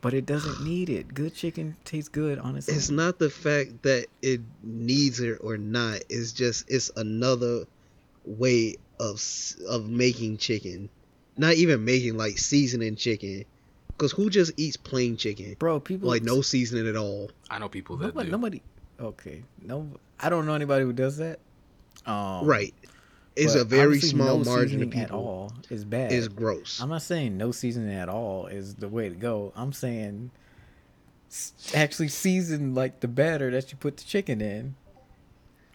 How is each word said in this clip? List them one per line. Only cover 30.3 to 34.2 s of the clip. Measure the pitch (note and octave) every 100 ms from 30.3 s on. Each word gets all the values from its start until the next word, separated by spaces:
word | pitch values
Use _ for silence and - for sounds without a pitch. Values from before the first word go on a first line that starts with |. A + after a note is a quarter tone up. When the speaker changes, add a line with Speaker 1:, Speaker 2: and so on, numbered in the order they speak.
| _ _ - - - _ _ _ _ _
Speaker 1:
s-, | - - _ -
actually | D3 D3 - D#3
season, | - F#3+ F#3 F3 D3+ C#3
like, | B2+ C3 -
the | A#2+
batter | A#2+ D#3 D#3 C3
that | B2+ C3
you | C#3
put | D3 C#3+
the |
chicken | - G3+